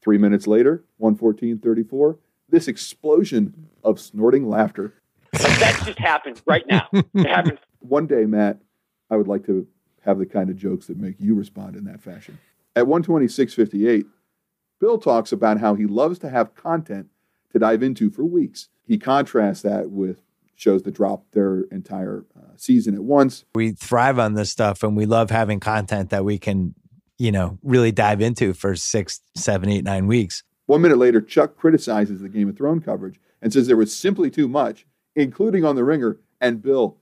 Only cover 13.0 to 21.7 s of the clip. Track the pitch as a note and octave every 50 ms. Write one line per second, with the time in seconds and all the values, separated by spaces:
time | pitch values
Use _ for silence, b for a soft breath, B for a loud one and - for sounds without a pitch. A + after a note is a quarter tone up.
13 | D#3+ - E3 D#3 C3 A2+ - - C3 A2 - - A2+ G#2 - G2+ G#2+ A#2 A#2 G2+
14 | - - _ _ _ _ _ _ _ _ _ _ _ _ _ _ F#3+ A3 A#3 A3
15 | - D#3 A#2+ A#2 A2 - B2 G2+ A#2 A2 G#2+ G#2 A#2 G#2+ G#2 G2+ G#2+ G#2 G2+ A2+
16 | C#3+ E3 F3+ F3 - C#3+ B2+ B2 A2+ - _ _ _ E3 E3 E3 D#3+ - - G2
17 | F#3+ _ _ _ _ _ _ _ _ _ - A2+ A2 A2 A2+ A2 B2+ C3+ B2+ -
18 | A2+ G#2 - - C#3+ E3+ F3 F3 - - _ - - _ _ _ _ - A2+ G#2
19 | - C3 C3+ C#3+ C#3 - - A#2+ G#2 G2+ F#2+ - - G2+ G2+ G2+ F2 D#2+ G2 G2
20 | F#2+ F#2 F2+ _ _ _ _ _ _ _ _ _ - A2 G2 F#2+ - G2+ G2+ -
21 | G#2 F#2+ G2 - _ _ _ G#2+ G2 G2 F#2+ F#2 F#2 -